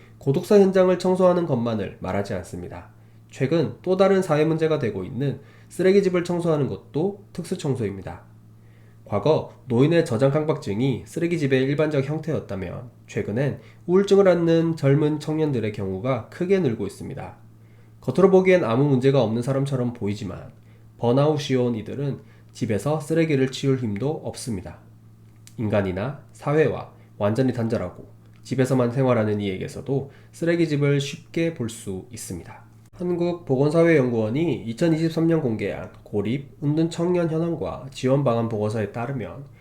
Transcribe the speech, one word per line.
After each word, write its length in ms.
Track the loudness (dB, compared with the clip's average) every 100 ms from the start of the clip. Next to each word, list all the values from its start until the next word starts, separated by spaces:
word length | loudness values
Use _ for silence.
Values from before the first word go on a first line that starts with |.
| -20 -8
고독사 420 | -2 0 4 6
현장을 360 | 6 6 4 4
청소하는 460 | 2 4 4 4 2
것만을 540 | 0 0 -2 -4 -8
말하지 340 | -6 -4 -4 -6
않습니다. 560 | -8 -12 -12 -14 -18 -20 -20 -20 -16
최근 440 | -4 -2 0 -2 -4
또 140 | -2 2
다른 260 | 4 4
사회 220 | 2 2 2
문제가 340 | 2 0 0
되고 260 | -2 -4 -6
있는 360 | -4 -4 -6 -10 -20 -14
쓰레기집을 540 | 0 4 4 4 2
청소하는 460 | -2 -2 0 0 0
것도 560 | -4 -8 -4 -4 -6 -12
특수청소입니다. 880 | -12 -8 -6 -4 -4 -4 -6 -12 -14 -18 -20 -20 -20 -20 -20 -20 -20 -6
과거 460 | -2 2 0 -2 -12 -2
노인의 400 | 2 4 4 2
저장 240 | 2 2
강박증이 720 | 2 -2 -4 -4 -2 -2 -2 -6
쓰레기집의 580 | -6 -2 -2 0 0 0
일반적 400 | 0 0 0 -2
형태였다면 840 | -4 -4 -6 -6 -8 -8 -10 -12 -18 -12
최근엔 540 | -8 -4 -2 -2 -4 -10 -12 0
우울증을 400 | 2 6 6 6
앓는 480 | 6 4 4 2 2
젊은 440 | 4 4 2 -2
청년들의 520 | -4 -2 0 0 -4
경우가 580 | -4 -6 -4 -4 -4 -6
크게 300 | -6 0 2
늘고 260 | 2 0 -6
있습니다. 500 | -8 -12 -12 -14 -16 -20 -20 -20 -20 -20 -12
겉으로 300 | -4 4 6
보기엔 340 | 6 6 4 4
아무 240 | 2 4
문제가 340 | 4 4 4
없는 200 | 2 0
사람처럼 500 | -2 -2 -2 -2 -2
보이지만 580 | -4 -4 -4 -6 -10 -14 -20 -20 -20 -20 -4
번아웃이 600 | 0 2 2 0 0 0
온 160 | 0 -2
이들은 460 | -6 -6 -6 -8 -12 -20 -20 -6
집에서 440 | -2 -2 0 -2
쓰레기를 520 | 0 0 2 2 0
치울 260 | 0 0 0
힘도 340 | -2 -4 -4 -4 -8
없습니다. 540 | -10 -8 -8 -8 -16 -20 -20 -20 -20 -20 -20 -18 -8
인간이나 640 | -2 0 0 -2 -6 -8 -16
사회와 580 | -10 -2 2 2 -2 -10 -18 -18 -2
완전히 340 | 0 2 0
단절하고 540 | 0 -2 -2 -4 -10 -20 -20 -20 -20
집에서만 480 | -6 -2 0 2 0
생활하는 480 | 2 2 2 2 0
이에게서도 760 | -2 -4 -8 -10 -4 -4 -6 -12 -20
쓰레기집을 680 | -6 -2 0 0 0 2 2
쉽게 520 | -2 -8 -10 -4 -2
볼 160 | -2 -6
수 380 | -8 -10 -10 -10
있습니다. 540 | -14 -12 -12 -12 -20 -20 -20 -20
한국보건사회연구원이 1700 | -8 -4 -2 -2 -4 -2 2 2 4 6 6 4 0 0 0 -2 -2 -6
이천이십삼 600 | -2 2 2 0 0 2
년 140 | 2
공개한 500 | 0 -2 -4 -6 -10 -14 -8
고립, 460 | -4 -2 -2 -6 -6
은둔 280 | -2 0 0
청년 380 | -2 0 0 0
현황과 600 | -2 -2 -4 -6 -8 -12
지원 320 | -4 0 2
방안 260 | 2 0 0
보고서에 440 | -2 -2 -2 -4
따르면 540 | -4 -6 -6 -8 -12 -16 -20